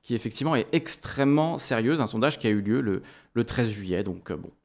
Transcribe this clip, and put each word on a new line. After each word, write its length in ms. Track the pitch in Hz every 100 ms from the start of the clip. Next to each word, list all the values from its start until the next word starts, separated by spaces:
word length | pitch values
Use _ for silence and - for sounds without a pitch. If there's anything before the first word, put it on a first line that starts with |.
qui 100 | -
effectivement 420 | 117 117 - 147 139
est 120 | -
extrêmement 840 | 165 165 - - - 139 147 160 170
sérieuse, 420 | - 117 113 160
un 80 | 110
sondage 300 | 113 135 -
qui 80 | 113
a 60 |
eu 100 | 104
lieu 200 | 101 123
le, 200 | 117 95 - - _
le 100 | 117 113
treize 260 | - 117
juillet. 320 | 104 95 90
Donc, 260 | 95 87 -
euh, 80 | 80
bon. 140 | - _